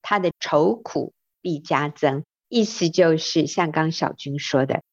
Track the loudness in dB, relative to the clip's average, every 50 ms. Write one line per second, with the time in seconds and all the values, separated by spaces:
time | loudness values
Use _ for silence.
0 | -2 -2 -2 0 0 -2 -4 _ -6 0 2 2 2 2 0 -2 -8 -8 -6 -6
1 | -6 -6 _ _ _ _ _ _ -6 -6 -6 -6 -4 -2 -2 -2 -2 -4 -4 0
2 | 0 0 0 0 -8 _ _ _ _ _ 0 0 0 0 0 -2 -2 0 4 4
3 | 6 6 4 2 0 0 0 0 0 0 0 -2 -2 0 0 0 0 0 0 -2
4 | -2 -4 -4 -8 -8 -8 -6 -6 -4 0 0 0 2 2 -2 -6 _ _